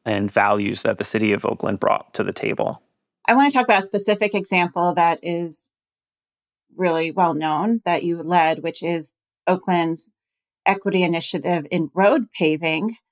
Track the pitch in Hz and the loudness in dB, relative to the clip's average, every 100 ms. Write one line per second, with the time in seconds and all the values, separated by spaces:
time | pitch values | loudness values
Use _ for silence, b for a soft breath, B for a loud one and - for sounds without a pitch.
0 | - 101 101 - 101 104 101 - 113 104 | -4 -2 0 2 2 2 0 -2 -2 -2
1 | - 110 107 101 104 104 - 101 104 - | -4 0 0 0 -2 -4 -4 0 0 0
2 | - - 101 - 107 - - - _ _ | -2 -6 -6 -4 -4 -2 -4 -6 _ _
3 | _ _ - 247 285 277 240 202 196 208 | _ _ 2 4 4 2 2 2 2 -2
4 | 202 208 214 208 185 185 175 175 175 175 | 0 0 0 -2 -2 0 0 0 0 2
5 | 170 165 175 170 170 156 - - _ _ | 2 2 -4 -4 -6 -10 -14 -20 _ _
6 | _ _ _ _ _ _ _ - 180 165 | _ _ _ _ _ _ _ -2 0 0
7 | 165 170 170 156 156 151 208 226 - 170 | -2 0 0 2 -2 0 0 0 0 0
8 | 170 170 160 175 160 156 165 165 165 170 | 0 -4 0 2 4 0 -4 -6 -4 -4
9 | 156 - _ _ - 185 - 175 165 165 | -6 -16 _ _ -2 -2 0 0 0 -4
10 | - - _ _ _ _ - 196 196 185 | -8 -16 _ _ _ _ 0 0 0 0
11 | 175 165 - 170 170 175 143 175 156 180 | 2 0 -4 -6 -2 -2 -2 -4 -2 2
12 | 202 277 220 - 156 156 165 160 220 226 | 4 4 0 0 0 2 0 -2 -4 -8
13 | _ | _